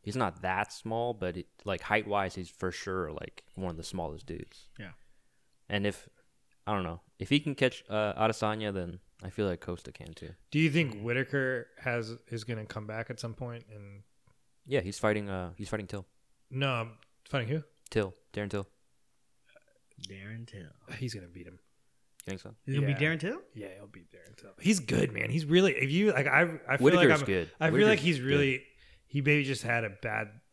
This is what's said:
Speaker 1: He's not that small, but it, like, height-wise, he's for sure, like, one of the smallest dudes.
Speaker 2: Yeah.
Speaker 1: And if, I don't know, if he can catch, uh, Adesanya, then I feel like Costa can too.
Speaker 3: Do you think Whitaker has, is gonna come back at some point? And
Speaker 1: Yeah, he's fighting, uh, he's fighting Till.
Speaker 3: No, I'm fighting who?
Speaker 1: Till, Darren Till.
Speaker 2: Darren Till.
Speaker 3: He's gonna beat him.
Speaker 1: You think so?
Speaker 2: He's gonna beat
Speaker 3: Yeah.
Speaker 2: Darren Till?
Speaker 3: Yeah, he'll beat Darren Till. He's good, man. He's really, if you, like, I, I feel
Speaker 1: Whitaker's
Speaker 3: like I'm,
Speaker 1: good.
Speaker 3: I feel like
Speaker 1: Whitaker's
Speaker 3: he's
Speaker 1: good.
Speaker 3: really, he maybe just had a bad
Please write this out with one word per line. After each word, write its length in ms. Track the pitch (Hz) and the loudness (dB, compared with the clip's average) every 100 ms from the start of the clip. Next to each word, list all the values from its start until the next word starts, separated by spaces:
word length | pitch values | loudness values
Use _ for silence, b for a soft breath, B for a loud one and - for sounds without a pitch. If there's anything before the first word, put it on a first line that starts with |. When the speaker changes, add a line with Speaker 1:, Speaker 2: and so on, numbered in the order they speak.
Speaker 1:
He's 140 | - 127 | -6 -2
not 260 | 104 - | -2 -2
that 300 | 92 92 107 | -2 -2 -2
small, 400 | - 113 113 120 | -6 -6 -2 -2
but 220 | 107 92 87 | -2 -6 -6
it, 100 | - _ | -12 _
like, 180 | 101 90 | -4 -4
height-wise, 520 | - 107 107 101 95 | 0 0 2 0 0
he's 140 | 92 87 | -4 -12
for 200 | - 92 | -6 -6
sure, 420 | - - 92 82 | -4 -4 -4 -4
like, 300 | 76 - - - | -6 -12 -16 -18
one 160 | - 92 | -8 -6
of 60 | 82 | -6
the 60 | |
smallest 420 | - 90 82 78 - | -8 -6 -6 -8 -10
dudes. 420 | 85 - - - - | -10 -10 -16 -20 -16
Speaker 2:
Yeah. 120 | 107 - - _ _ _ _ _ - | -16 -18 -20 _ _ _ _ _ -6
Speaker 1:
And 180 | 101 101 | -2 0
if, 220 | - - _ _ _ _ _ - | -4 -16 _ _ _ _ _ -4
I 60 | |
don't 100 | 104 | -2
know, 160 | 87 85 _ _ | -2 -8 _ _
if 100 | - | 2
he 80 | 147 | 2
can 140 | 147 | 2
catch, 300 | 135 131 - - | 2 0 0 -4
uh, 260 | 107 107 | 0 0
Adesanya, 580 | - 110 113 107 107 104 | 2 2 2 -2 -2 -4
then 240 | 98 85 90 _ _ | -4 -6 -10 _ _
I 60 | 92 | -10
feel 160 | 98 101 | -2 -2
like 140 | 87 | -2
Costa 320 | - 87 - | -6 -10 -10
can 220 | - - | -14 -16
too. 160 | 80 80 92 _ | -14 -16 -16 _
Speaker 3:
Do 80 | 147 | 2
you 120 | 160 | 4
think 300 | 151 147 107 | 4 0 -2
Whitaker 640 | 113 123 131 139 131 127 - - | -2 -2 0 0 0 -2 -6 -8
has, 380 | 127 120 110 117 _ | -4 -4 -4 -10 _
is 160 | 117 | -10
gonna 200 | 107 110 | -6 -8
come 220 | 107 113 107 | -6 -10 -8
back 240 | 110 113 | -8 -8
at 100 | 120 | -8
some 140 | 117 | -10
point? 300 | 110 123 117 110 | -8 -10 -12 -16
And 280 | 107 101 98 - _ _ _ _ _ - | -18 -16 -18 -20 _ _ _ _ _ -2
Speaker 1:
Yeah, 140 | 135 | -2
he's 180 | 92 101 | -2 0
fighting, 300 | 110 107 101 | 2 2 0
uh, 220 | 95 90 87 | -6 -6 -10
he's 120 | 98 | -8
fighting 180 | 107 98 | -6 -6
Till. 200 | 101 92 _ _ _ _ | -10 -12 _ _ _ _
Speaker 3:
No, 180 | 131 139 | -4 -2
I'm 180 | 120 113 110 _ _ - | -2 -4 -10 _ _ -6
fighting 200 | 139 113 | -4 -2
who? 140 | 156 - _ - | -4 -6 _ -2
Speaker 1:
Till, 240 | - 98 - _ | -2 -2 -6 _
Darren 160 | - 104 | -6 -4
Till. 160 | 101 95 _ _ _ _ _ _ _ _ - _ _ _ - 92 | -4 -6 _ _ _ _ _ _ _ _ -20 _ _ _ -18 -16
Speaker 2:
Darren 380 | 98 101 113 117 | -14 -14 -14 -14
Till. 240 | 101 82 - - - | -16 -18 -20 -16 -8
Speaker 3:
He's 160 | 127 | -8
gonna 120 | 107 87 | -8 -14
beat 180 | 87 87 | -18 -18
him. 120 | 90 _ _ _ _ _ _ - | -20 _ _ _ _ _ _ -10
Speaker 1:
You 40 | |
think 100 | 95 | -10
so? 140 | 101 107 | -10 -14
Speaker 2:
He's 100 | - 135 | -4 0
gonna 100 | 139 | 2
beat 140 | 131 | 2
Speaker 3:
Yeah. 80 | 151 | 0
Speaker 2:
Darren 60 | 160 | 0
Till? 180 | 170 320 - | -4 -8 -12
Speaker 3:
Yeah, 140 | - 98 95 | -14 -14 -14
he'll 100 | 101 | -20
beat 240 | - - | -20 -20
Darren 260 | - - - | -20 -20 -20
Till. 160 | - - | -20 -2
He's 200 | 180 196 | 2 2
good, 320 | 120 113 101 | 2 2 2
man. 180 | 107 110 | 0 -2
He's 140 | 147 | -2
really, 280 | 151 175 190 | 4 6 6
if 180 | - 135 | 4 2
you, 220 | 160 214 | 4 4
like, 140 | 139 139 | 4 4
I, 160 | 135 175 160 - | 6 4 0 -2
I 80 | 131 | 6
feel 80 | 131 | 8
Speaker 1:
Whitaker's 240 | 180 170 | 10 8
Speaker 3:
like 100 | 156 | 6
I'm, 60 | 131 | 4
Speaker 1:
good. 240 | 95 80 - | 0 0 0
Speaker 3:
I 100 | 160 | 2
feel 100 | 190 214 | 6 8
like 120 | 202 | 6
Speaker 1:
Whitaker's 20 | |
Speaker 3:
he's 140 | 160 143 | 4 2
Speaker 1:
good. 80 | 127 | 2
Speaker 3:
really, 360 | 143 139 127 - b b b _ | 4 4 0 -6 b b b _
he 140 | 143 | 0
maybe 240 | 139 147 | 4 4
just 180 | 135 127 | 4 -2
had 220 | 120 117 | 0 0
a 60 | 110 | -2
bad 380 | 98 117 107 107 107 _ | -6 -4 -4 -4 -10 _